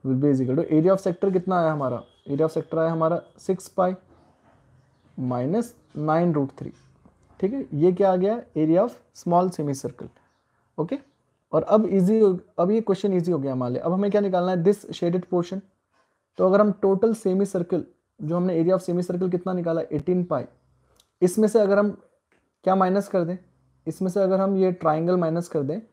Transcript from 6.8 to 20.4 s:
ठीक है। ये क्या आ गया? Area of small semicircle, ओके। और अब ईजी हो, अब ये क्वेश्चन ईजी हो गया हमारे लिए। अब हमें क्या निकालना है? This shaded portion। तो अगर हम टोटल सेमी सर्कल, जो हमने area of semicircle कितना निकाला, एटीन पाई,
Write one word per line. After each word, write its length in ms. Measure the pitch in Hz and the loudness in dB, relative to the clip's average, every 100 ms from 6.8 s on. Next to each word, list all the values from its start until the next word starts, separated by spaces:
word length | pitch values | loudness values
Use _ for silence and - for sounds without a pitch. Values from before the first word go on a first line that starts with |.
| _ _ _ _ _ _ | _ _ _ _ _ _
ठीक 120 | 196 | -4
है। 140 | 269 - 143 | -4 -6 2
ये 120 | 170 | 2
क्या 200 | 180 196 | 4 2
आ 40 | 185 | 2
गया? 240 | 196 233 - 156 | 0 -2 -6 -2
Area 280 | 156 170 | 2 2
of 120 | 240 - _ - | 2 -4 _ -10
small 280 | - 175 185 180 | 0 2 2 -2
semicircle, 500 | 147 139 123 - - _ _ _ _ _ _ - | -6 -6 -8 -12 -18 _ _ _ _ _ _ -8
ओके। 200 | 160 277 _ _ _ _ _ | -6 -6 _ _ _ _ _
और 100 | 156 | -2
अब 260 | 160 214 214 | 2 2 4
ईजी 260 | 190 185 220 | 2 2 4
हो, 180 | 208 180 - - | 4 2 -6 -2
अब 120 | 180 | 0
ये 100 | 220 | 0
क्वेश्चन 340 | 220 185 202 | 0 -2 0
ईजी 180 | 185 170 | 0 0
हो 60 | 165 | -2
गया 140 | 135 | -2
हमारे 220 | 127 123 | -4 -4
लिए। 80 | 123 | -4
अब 100 | 165 | -2
हमें 180 | 185 202 | -2 0
क्या 100 | 208 | 0
निकालना 320 | 202 180 180 | 0 0 0
है? 120 | 180 | 2
This 220 | 170 202 - 156 | 2 0 -4 -6
shaded 280 | 175 180 180 | -2 -2 -2
portion। 260 | 180 175 190 - _ _ _ _ _ _ - | -4 -2 -8 -14 _ _ _ _ _ _ 0
तो 80 | 185 | 2
अगर 140 | 196 | 4
हम 100 | 208 196 | 4 2
टोटल 320 | 196 196 226 | 0 2 0
सेमी 300 | 220 196 185 196 | 0 -2 0 0
सर्कल, 380 | 185 170 175 - _ _ _ | -2 -2 -4 -4 _ _ _
जो 160 | 151 175 | -4 -2
हमने 260 | 180 165 | 0 0
area 140 | 165 185 | 2 0
of 60 | 180 | 0
semicircle 420 | 175 180 180 185 | -2 -2 -2 -2
कितना 220 | 180 185 | -2 -4
निकाला, 280 | 185 170 165 - | -4 -2 -4 -4
एटीन 320 | 151 151 180 | -6 -2 -2
पाई, 200 | 175 143 | 0 -4